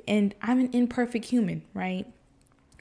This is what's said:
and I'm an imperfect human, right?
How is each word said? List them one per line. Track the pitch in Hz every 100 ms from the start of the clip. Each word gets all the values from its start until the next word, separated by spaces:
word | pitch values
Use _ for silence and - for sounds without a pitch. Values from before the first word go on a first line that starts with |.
| -
and | 208 202 -
I'm | 220 254
an | 254
imperfect | 247 240 247 240 226 -
human, | 247 190 160 -
right? | 196 185 185 - - _ _ _ _ _ -